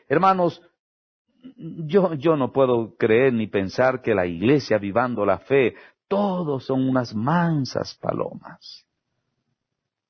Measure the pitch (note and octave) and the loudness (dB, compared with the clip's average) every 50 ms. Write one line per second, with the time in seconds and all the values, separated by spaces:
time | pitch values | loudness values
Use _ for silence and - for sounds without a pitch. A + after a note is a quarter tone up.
0 | _ - C#3 D#3+ F#3 F#3+ F#3+ F#3 F3+ E3 - - _ _ _ _ _ _ _ _ | _ -2 0 2 4 2 2 2 0 -2 -2 -6 _ _ _ _ _ _ _ _
1 | _ _ _ _ _ _ _ _ - - - - - E3 - D#3+ D#3+ D3 E3 G3+ | _ _ _ _ _ _ _ _ -20 -20 -20 -16 -16 -14 -12 -10 -4 0 2 2
2 | F3 - D#3+ C3+ B2+ E3 D#3 D3 B2+ - - C3+ C3+ B2+ B2 A#2 A2+ G2+ - - | 2 2 0 0 0 2 2 2 0 0 2 2 2 4 2 2 0 -4 -4 -2
3 | A#2+ A2 A2 A#2 C3 C3+ A#2+ A2+ G#2+ G2 - G#2 F#2+ F#2 - - B2+ C3 B2+ B2+ | 2 4 4 4 4 4 2 0 -2 -2 -2 -2 -2 -2 0 0 0 0 0 -2
4 | - B2 G#2+ F#2+ F2+ F2+ F2 E2 F#2+ A#2+ D3+ C#3+ A#2 - A2 G#2 G2+ G2+ F#2 A#2 | -2 -2 0 0 0 -2 -2 0 2 2 2 2 2 0 -2 -2 0 -2 -2 -2
5 | B2+ B2 A#2+ G2+ G2+ G2+ F#2 F#2 - - C3+ C#3 B2 G#2 - - - - _ _ | -2 -2 -2 -2 0 0 0 -2 0 0 2 2 2 2 -2 -6 -18 -20 _ _
6 | _ - G3+ G3+ G#3 G3+ F#3 F3+ F3 D3 C#3 B2+ - - C3+ C3 C3 C3 C3 B2+ | _ -4 -2 -2 -2 -2 -2 -4 -4 -4 -6 -6 -4 -4 -2 -2 0 0 0 -2
7 | B2 - A2+ G#2+ A2+ C3+ E3 F3 E3+ E3+ D#3+ D3 C3 A#2 - - - - - _ | -2 -4 -6 -4 -2 0 0 2 2 0 0 -2 -4 -4 -4 -6 -8 -8 -12 _
8 | - - - - - - - - - - F3 - - - - - _ _ _ _ | -6 -4 -4 -4 -4 -6 -10 -14 -18 -20 -20 -20 -20 -20 -20 -20 _ _ _ _
9 | _ _ _ _ _ _ _ _ _ _ _ _ _ _ _ _ _ _ _ _ | _ _ _ _ _ _ _ _ _ _ _ _ _ _ _ _ _ _ _ _
10 | _ _ | _ _